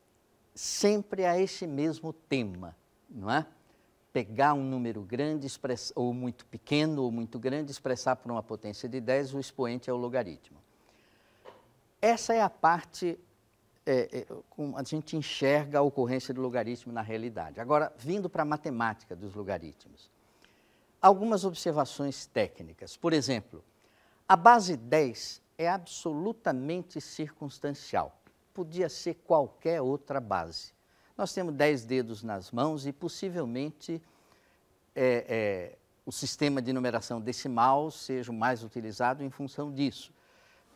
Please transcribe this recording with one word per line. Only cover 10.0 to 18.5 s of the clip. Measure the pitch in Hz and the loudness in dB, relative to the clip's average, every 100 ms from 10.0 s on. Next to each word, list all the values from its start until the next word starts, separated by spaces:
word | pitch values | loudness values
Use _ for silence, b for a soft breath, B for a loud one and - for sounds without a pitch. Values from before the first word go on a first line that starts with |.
| 120 127 92 71 - - _ B B B B B B B B B B _ _ - | -2 -2 -4 -8 -18 -20 _ B B B B B B B B B B _ _ 0
Essa | 220 226 - | 2 2 2
é | 226 | 2
a | 196 | 2
parte, | - 160 170 - - 175 - _ _ _ _ _ _ | 4 4 4 -2 -6 -4 -4 _ _ _ _ _ _
é, | - 127 - 135 | 0 2 2 -4
é, | - - - | -10 -14 -14
como | - 143 98 | -10 -8 -6
a | |
gente | - 156 151 156 | -6 -6 -4 -6
enxerga | 143 - 135 147 143 143 | -4 0 4 4 4 2
a | |
ocorrência | 143 135 123 131 - | 2 2 0 0 -4
do | 131 | -4
logaritmo | 127 123 110 120 120 | -2 -2 -4 -6 -8
na | 117 | -8
realidade. | 107 110 120 104 80 95 | -6 -6 -6 -8 -10 -6
Agora, | 120 151 151 - | 2 2 2 -6
vindo | 131 202 175 | -6 -4 -4
pra | - | -2
matemática | 151 | -2